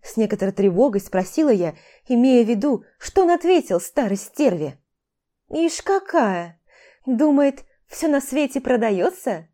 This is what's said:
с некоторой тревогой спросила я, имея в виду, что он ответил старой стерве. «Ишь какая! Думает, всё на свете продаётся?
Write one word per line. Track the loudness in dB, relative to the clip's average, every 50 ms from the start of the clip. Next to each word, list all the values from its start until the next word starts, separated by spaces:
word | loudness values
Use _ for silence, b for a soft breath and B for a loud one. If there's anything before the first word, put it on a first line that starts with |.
с | _ -8 -2
некоторой | -2 -2 -2 -2 -2 -4 -4
тревогой | -2 2 0 2 4 4 2 2 2 -2
спросила | -6 -2 -4 -4 -4 -2 -2 0 2 2
я, | 2 2 2 -4 -6 b b b b b b
имея | -2 0 2 4 4 6 4 4
в | 4
виду, | 0 0 0 -2 -2 -2 b b b b
что | -18 -2 0 2
он | 4 4
ответил | 2 2 2 2 2 2 2 0 -4 -4
старой | -4 -4 _ -2 -2 -2 -2
стерве. | -4 -8 -12 _ 0 0 0 0 0 -6 -8 -10 _ _ _ _ _ _ _ _ _ _ _ _ _ _ _
«Ишь | -4 -2 -2 -2 -2 -4
какая! | -4 -2 -2 -2 -2 -2 0 0 0 2 -2 -4 -6 -10 -16 _ b b b b b b b b b
Думает, | -4 0 2 2 2 4 4 2 2 0 -4 -16 _ _ _ _
всё | _ -12 -4 -2 0
на | 0 0
свете | -2 -2 -4 -2 -2 -2 -4 -6
продаётся? | -2 -2 0 0 0 0 0 0 -2 -2 -4 -4 -6 -6 -6 -6 -10 _